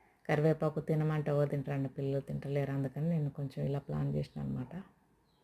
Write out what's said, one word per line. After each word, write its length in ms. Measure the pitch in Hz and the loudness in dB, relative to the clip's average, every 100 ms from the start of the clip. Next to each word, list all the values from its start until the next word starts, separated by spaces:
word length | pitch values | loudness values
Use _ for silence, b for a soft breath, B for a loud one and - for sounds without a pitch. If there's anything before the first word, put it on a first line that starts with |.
| b b - | b b 0
కరివేపాకు 500 | 151 156 151 156 147 | 4 4 4 2 0
తినమంటే 520 | 147 156 156 156 151 | 0 2 2 2 2
ఎవరు 180 | 143 147 | 2 2
తింటారండి, 400 | 147 139 139 135 | 2 -2 -2 -2
పిల్లలు 300 | - 139 139 | -2 -2 -2
తింటలేరు, 520 | - 143 139 143 139 | -2 -6 -2 0 0
అందుకని 380 | 139 135 135 160 | 0 -2 0 0
నేను 200 | 170 147 | 2 0
కొంచెం 360 | - 139 - 147 | -2 -6 -2 -2
ఇలా 140 | 143 | -2
ప్లాన్ 360 | - 147 143 147 | -2 -2 0 0
చేసిన 260 | 143 151 | -4 -4
అనమాట. 420 | 143 135 127 170 - _ _ _ _ _ | -4 -4 -6 -10 -12 _ _ _ _ _